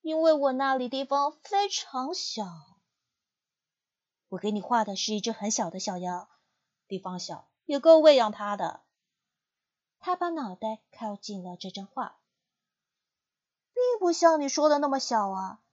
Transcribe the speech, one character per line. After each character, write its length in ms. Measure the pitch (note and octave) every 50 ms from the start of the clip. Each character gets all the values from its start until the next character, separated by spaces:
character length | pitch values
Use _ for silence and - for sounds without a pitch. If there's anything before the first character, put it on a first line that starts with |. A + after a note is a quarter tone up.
因 180 | - D#4+ D#4 D#4+
为 140 | D#4+ D#4+ D#4
我 180 | C#4+ C#4 C4+
那 240 | B3+ B3+ C#4 C4+ C4+
里 140 | C4 B3+ A#3+
地 160 | C4 C4+ C#4
方 260 | C4+ C#4 C#4 C#4+ D4
非 380 | D4+ _ _ - F#4 G4+ G4+ G4
常 440 | - - - - - B3+ C4 D4 F#4
小。 300 | F#4 - - - A3+ G#3 F3+ E3+ D#3+ D3 _ _ _ _ _ _ _ _ _ _ _ _ _ _ _ _ _ _ _ _ _ _ _ _ _ _ _ _ _ _ _ _
我 100 | _ G3
给 140 | F3+ - G#3+
你 80 | G#3 G#3
画 240 | - - A#3+ A#3 G#3+
的 140 | G3+ G3
是 160 | - - - G#3+
一 80 | G#3
只 100 | G3 A3+
很 180 | A3 - G#3 G#3+
小 200 | - - G#3+ -
的 100 | - F#3
小 180 | - G#3+ F#3
羊， 300 | F3+ F3+ F3+ F3+ F3+ G3 _ _ _ _ _ _ _ _ _ _ _ _ _
地 100 | G3 F#3
方 180 | - F#3 F#3 F3+
小， 260 | - - E3 - - _ _ _ _
也 160 | - C#4+ C#4
够 200 | - E4 E4 D#4+
喂 180 | D4+ D#4 D4
养 160 | B3+ A3+ G#3+ G#3+
它 240 | - G#3 G#3 G#3
的。 240 | G3 F3+ D#3+ - - _ _ _ _ _ _ _ _ _ _ _ _ _ _ _ _ _ _ _ _ _ _ _
他 200 | _ - F4+ F4+
把 100 | F4+ F4
脑 280 | F4 E4+ D#4+ C4 G3 F3+
袋 260 | _ A3+ A3 A3 - _ _
靠 240 | - - A#3 G#3+ G3+
近 260 | G3 - - G#3 F#3+
了 140 | F3+ F3+ F3+
这 160 | F3 - F#3+
张 160 | - G3+ G3
画。 320 | - _ - A3+ - - _ _ _ _ _ _ _ _ _ _ _ _ _ _ _ _ _ _ _ _ _ _ _ _ _ _ _ _ _ _ _ _
并 80 | B4 B4 B4 A#4+
不 140 | G#4+ F#4+ F4
像 300 | E4 - E4+ E4 D#4+ D4+
你 80 | C#4+ C#4
说 180 | - D#4 D4
的 120 | D4+ D4 C#4+
那 100 | D4 C#4+
么 100 | C4+ C4
小 300 | - - B3 A3 G3+ G3
啊。 340 | F#3+ F#3+ F#3+ F#3+ - _ _ _